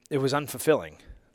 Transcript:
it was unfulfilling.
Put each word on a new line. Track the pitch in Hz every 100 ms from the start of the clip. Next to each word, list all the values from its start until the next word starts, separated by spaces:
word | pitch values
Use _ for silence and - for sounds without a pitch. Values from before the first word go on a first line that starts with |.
| -
it | 143
was | 135
unfulfilling. | 143 143 127 - 135 80 - - - _